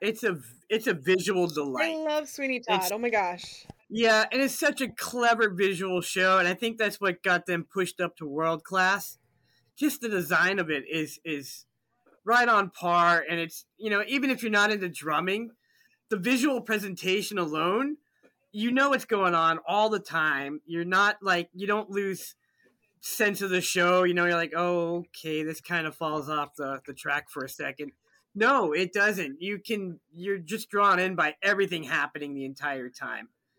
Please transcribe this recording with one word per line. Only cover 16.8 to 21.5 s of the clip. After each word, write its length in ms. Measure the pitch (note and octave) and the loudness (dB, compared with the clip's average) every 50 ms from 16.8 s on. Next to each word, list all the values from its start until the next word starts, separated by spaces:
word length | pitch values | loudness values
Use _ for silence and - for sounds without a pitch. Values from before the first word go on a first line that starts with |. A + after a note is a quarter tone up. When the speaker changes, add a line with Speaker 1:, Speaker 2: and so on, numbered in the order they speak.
| G3+ G3 F#3 - - F#3 F#3 G#3 G3 - G#3 G3 | -2 -4 -8 -6 -2 0 0 0 0 -2 -2 -2
Speaker 1:
alone, 600 | F3 D3+ D3+ D#3 D#3+ F3 G3 A3+ C4+ C#4+ D4+ - _ _ _ _ _ _ _ _ _ _ | -2 -2 0 0 0 2 2 0 0 -2 -4 -8 _ _ _ _ _ _ _ _ _ _
you 200 | - G#3 G#3+ A#3+ | -6 -4 -2 2
know 180 | B3 C4 C#4 C#4 | 2 4 4 4
what's 160 | C#4 B3+ C4 | 2 0 0
going 280 | - A3+ G3+ F#3+ F3+ F3 | 0 0 2 2 2 4
on 260 | E3 E3 E3 E3 E3 - | 4 4 2 2 0 -2
all 240 | D#3+ F#3 G#3 G#3+ A3 | -2 2 2 2 2
the 100 | G#3+ G3 | 2 -2
time. 600 | - - D#3 E3 D#3 D#3 D3 C#3 C#3 C#3 D3 D3+ - | -4 -4 -2 0 0 2 0 0 -2 -6 -8 -10 -10
You're 180 | - E3 E3+ E3+ | -6 -4 -4 -2
not, 360 | F3+ F#3 F#3+ G3+ G#3 G#3 - | 0 2 4 4 4 2 0
like, 280 | G3 G3 F3+ F3 E3+ - | 0 0 0 0 0 -4